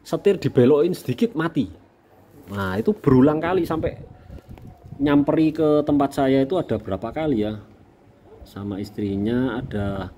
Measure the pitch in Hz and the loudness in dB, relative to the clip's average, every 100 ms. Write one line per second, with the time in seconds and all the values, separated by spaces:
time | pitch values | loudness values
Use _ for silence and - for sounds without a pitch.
0 | - 160 202 190 139 - 123 147 170 180 | -6 0 2 2 2 4 6 6 2 -2
1 | - - 233 156 165 160 95 - _ _ | -6 -2 -2 -2 -4 -2 -6 -8 _ _
2 | _ _ _ - - 101 95 92 113 208 | _ _ _ -20 -10 -6 -4 -2 -2 0
3 | - 127 139 151 165 185 170 160 160 - | 4 6 6 4 -2 -2 -2 -4 -4 -8
4 | - - - - - - - - - - | -18 -20 -20 -20 -20 -20 -20 -20 -20 -4
5 | 143 143 143 156 156 151 156 151 147 147 | 2 4 4 2 2 2 2 2 2 0
6 | 139 - 135 135 135 180 - 107 98 95 | 0 0 2 2 2 -2 -2 -4 -4 -6
7 | 113 131 156 117 107 107 - - - _ | -6 -6 -2 0 -2 -6 -14 -20 -20 _
8 | _ _ - - - 101 101 95 104 - | _ _ -20 -20 -20 -12 -10 -8 -10 -6
9 | 104 98 104 123 131 117 135 104 101 98 | -4 -2 -2 0 -2 -4 -6 -6 -6 -6
10 | 95 | -10